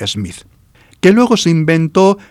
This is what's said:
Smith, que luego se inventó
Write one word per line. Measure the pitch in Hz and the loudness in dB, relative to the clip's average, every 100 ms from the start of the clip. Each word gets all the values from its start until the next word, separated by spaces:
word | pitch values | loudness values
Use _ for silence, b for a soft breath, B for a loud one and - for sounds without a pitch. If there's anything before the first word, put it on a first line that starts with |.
| 101 | -10
Smith, | 104 92 - - _ _ b b b | -8 -10 -12 -20 _ _ b b b
que | 180 | 2
luego | 214 247 220 | 2 2 0
se | 170 | 0
inventó | 165 156 165 160 185 190 202 B | 0 0 0 0 0 0 0 B